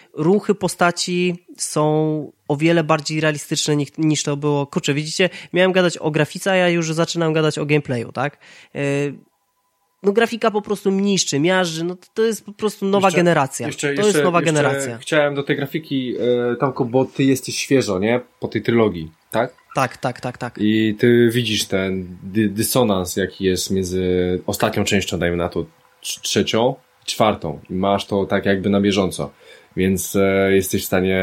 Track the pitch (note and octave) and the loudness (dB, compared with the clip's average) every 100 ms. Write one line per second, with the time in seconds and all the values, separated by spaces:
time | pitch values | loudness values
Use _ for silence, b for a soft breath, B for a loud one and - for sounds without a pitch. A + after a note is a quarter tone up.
0 | B - D#3 G3+ - G3 F3+ - F3 F3 | B -2 2 2 2 -2 -2 0 0 0
1 | - F3+ F3+ F3 - - - - D3+ D3+ | -4 0 0 -2 -10 -12 -6 0 2 2
2 | D#3 D#3 C#3+ - - C#3+ D#3+ E3+ D#3 D#3+ | 0 -2 -6 -12 -4 0 2 2 2 0
3 | C#3+ D#3 D#3 D3 - D#3 - D3 C#3 - | 0 -2 -2 -2 -4 -4 0 0 -2 -2
4 | D#3+ D3+ - C#3+ D3 C#3+ C#3 - - C#3+ | 0 0 -2 -2 0 0 -2 -2 -2 -2
5 | D#3 - F3+ B B F3 F#3 F#3 F3+ - | -4 -2 -2 B B 2 2 4 0 0
6 | D#3 D#3 D3 F3+ - F#3 F3+ E3+ D#3+ D#3+ | -2 0 0 -2 0 2 2 0 0 -2
7 | E3+ E3+ D#3+ D#3 D#3 D3+ D3+ D3+ D3 B2 | -2 0 0 2 0 -2 0 0 0 -6
8 | A2+ - C#3 - B B B C#3+ C#3+ C#3+ | -6 -6 -6 -8 B B B -6 -2 -2
9 | C#3+ C3+ _ _ _ _ _ _ _ _ | -4 -8 _ _ _ _ _ _ _ _
10 | G3 G3+ A3+ A3+ A3+ G#3 G3+ G3+ G3 F#3+ | 0 2 0 0 -2 -2 -4 -4 0 0
11 | G3+ F#3+ - C#3 D#3+ F#3 F3+ D#3+ E3 F3+ | 2 0 0 0 2 2 0 -2 -6 -8
12 | - - A3+ G#3 - G3+ G#3+ - G3 G3 | -10 -2 -2 -2 -8 -6 -6 -4 0 4
13 | F#3+ E3+ F3 D#3+ C3+ - A#2+ C#3 D3 C#3+ | 4 4 4 4 2 -2 -8 -4 -4 0
14 | G#3 G3 F3+ E3+ E3 D3+ C#3 C#3 C3+ A#2 | 2 4 2 2 2 2 2 0 -4 -8
15 | - D#3 D3 C#3 C3+ C3+ C#3 D#3+ D#3 C#3 | 0 2 2 0 -2 -2 -2 -6 -4 -4
16 | B2+ - A#2+ B2 A#2+ A#2+ C#3 B2+ A#2+ B2+ | -4 -2 0 0 0 0 -2 0 0 0
17 | C3 - C3+ C3 - - - C3+ D3+ F#2+ | 0 0 2 2 -2 -8 0 2 2 0
18 | G#2 B2 - _ A2+ A2 G#2+ A#2 A2 F2 | 0 0 -2 _ -6 -4 0 4 2 2
19 | D#2+ - _ A2 A#2+ - _ - B2+ - | -8 -14 _ -4 -4 -6 _ -2 -2 -2
20 | C3+ A#2+ B2+ B2 B2 - G#2 A2 A2 G#2 | -8 -6 -10 -8 -10 -2 0 2 0 2
21 | A#2+ A#2+ A#2 A#2 A2+ G#2 - G2 F#2+ F#2+ | 4 6 4 2 -2 -4 -2 -2 -2 -4
22 | F2+ F2+ G2 G2+ G#2+ G2 A2 C3+ A#2 F#2+ | -8 -12 -6 -2 0 0 0 2 2 2
23 | F2+ - F#2 - F#2+ F2+ - F#2+ F#2 F#2 | -2 -2 -4 -2 0 0 -2 -2 -2 -2
24 | F2+ F2+ F2+ F#2 - G2+ A#2 A2 G2 G#2 | 0 0 0 -2 -4 -2 0 0 0 0
25 | - F2+ F2 F2 E2+ - E2 _ _ _ | -2 -2 -2 -2 -2 -4 -8 _ _ _
26 | - - - A2+ G2 A2+ B2 B2+ _ _ | -12 -10 -4 -2 0 0 0 -2 _ _
27 | - - A2 G#2 E2+ C#2+ - F#2 F#2+ G2 | -12 0 0 0 -6 -10 -8 -2 0 0
28 | - G2+ F#2+ G2 G2 G2 F#2+ G2+ G2+ G2 | 0 -2 0 -2 0 0 0 2 2 2
29 | F#2+ E2 D2 B B B B - F#2 F#2+ | 0 -2 -8 B B B B -2 0 0
30 | - G#2 G2 G2 G2 G2 F#2 G2 - F#2+ | -2 0 2 2 4 2 2 -4 -2 0
31 | F#2 F#2+ | 0 0